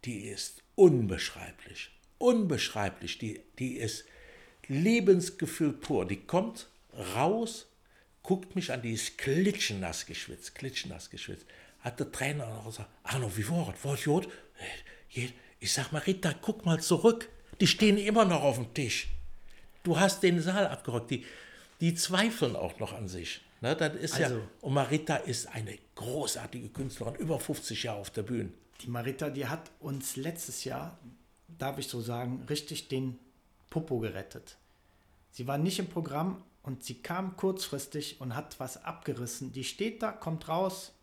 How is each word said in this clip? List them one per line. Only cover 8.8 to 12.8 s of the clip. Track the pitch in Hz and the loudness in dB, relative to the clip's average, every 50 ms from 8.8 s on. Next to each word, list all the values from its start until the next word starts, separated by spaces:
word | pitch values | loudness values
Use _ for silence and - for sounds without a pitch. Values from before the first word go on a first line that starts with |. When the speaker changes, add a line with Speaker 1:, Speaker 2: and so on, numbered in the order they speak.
Speaker 1:
die | 120 117 | -2 -4
ist | 113 107 - - - - | -2 -2 -4 -6 -6 -4
klitschnass | - 139 135 165 190 208 - - - - 107 95 92 85 82 - - | 0 2 2 4 4 2 2 0 -2 -2 -2 -2 -4 -4 -4 -6 -8
geschwitzt, | - - - - - - - - - - | -8 -10 -10 -10 -10 -12 -14 -14 -16 -12
klitschnass | - 131 135 - - - - - 80 - - | -10 -10 -8 -6 -6 -8 -8 -10 -12 -12 -14
geschwitzt. | - - - - 104 - - - - - - - - _ | -12 -12 -10 -10 -10 -12 -14 -20 -20 -20 -20 -20 -20 _
Hat | - 131 120 - | -10 -8 -4 -4
der | 147 - | -6 -6
Trainer | - - 131 139 147 147 - | -4 -4 -2 -2 -2 -4 -6
auch | - 110 107 104 | -6 -8 -10 -10
gesagt, | 113 107 - | -12 -10 -10